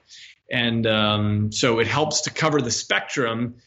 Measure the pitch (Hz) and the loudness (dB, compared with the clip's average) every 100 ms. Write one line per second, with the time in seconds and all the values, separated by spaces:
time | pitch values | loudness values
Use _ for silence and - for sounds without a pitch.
0 | _ - - - - 127 120 117 110 110 | _ -20 -20 -20 -8 -2 0 0 2 2
1 | 107 104 104 104 107 - 131 113 107 143 | 2 2 2 0 0 0 2 2 2 0
2 | 156 - - - 156 147 117 - - 196 | 0 -2 -4 -2 0 2 0 -2 0 -2
3 | - - 117 113 120 - | -2 -2 -2 -2 -4 -8